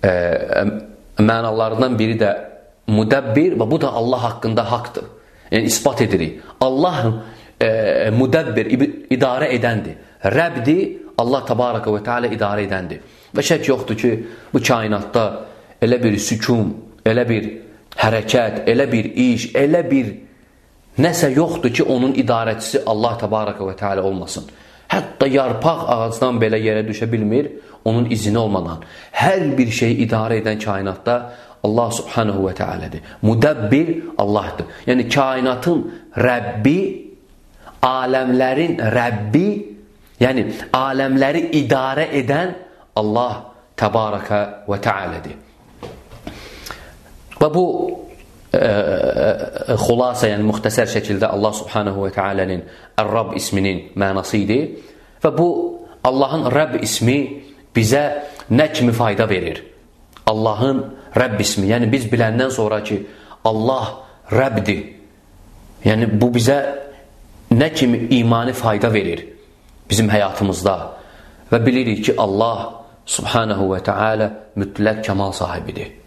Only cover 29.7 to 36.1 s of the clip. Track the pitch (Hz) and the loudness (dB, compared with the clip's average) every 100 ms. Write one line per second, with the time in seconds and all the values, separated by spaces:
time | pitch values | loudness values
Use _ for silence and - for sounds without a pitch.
29.7 | 110 117 113 117 113 110 113 107 107 110 | 2 0 2 0 0 0 0 -2 -4 -4
30.7 | 98 98 92 - 120 123 - - - 107 | -4 -4 -4 -2 -2 -2 -16 -20 -4 0
31.7 | 113 117 110 - - 110 98 95 90 - | 2 0 -2 -4 -2 0 0 -2 -2 -6
32.7 | 90 - - - - 110 113 143 143 107 | -6 -8 -12 -16 0 2 4 4 2 2
33.7 | 135 165 165 - - 104 104 90 - 82 | 2 2 -2 -6 -2 0 2 -2 -8 -10
34.7 | - - 127 117 143 131 131 127 120 170 | -10 0 0 2 2 2 2 -2 0 0
35.7 | 165 - - - | 0 -2 -10 -12